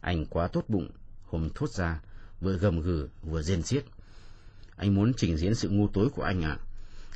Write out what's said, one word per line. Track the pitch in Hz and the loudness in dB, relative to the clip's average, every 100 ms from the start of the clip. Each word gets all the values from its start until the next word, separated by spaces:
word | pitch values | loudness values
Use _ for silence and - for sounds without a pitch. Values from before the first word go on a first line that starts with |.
"Anh | - 85 78 | -2 -2 0
quá | 82 87 | 0 0
tốt | - - | 0 0
bụng," | 101 71 - - - | 0 -2 -8 -16 -16
Holmes | - 85 78 | -6 -4 -2
thốt | - 147 | -2 -4
ra, | - 85 80 - - - - | -2 -2 -2 -8 -14 -16 -4
vừa | 95 92 | -2 2
gầm | 101 85 | 4 4
gừ, | 82 82 64 - | 2 0 -2 -8
vừa | 78 80 | -4 -2
rên | 78 92 | 0 0
xiết. | 78 135 - - - - - - - - - - | 2 0 -2 -10 -18 -18 -16 -16 -18 -18 -16 0
"Anh | 101 | 4
muốn | 98 110 131 | 6 6 4
trình | 87 80 | 2 2
diễn | 92 | 2
sự | 117 92 | 2 2
ngu | 101 104 | 4 4
tối | 95 120 | 4 2
của | - | 2
anh | - 95 | 0 0
ạ. | 78 71 - - - - - | 0 -2 -6 -8 -10 -12 -10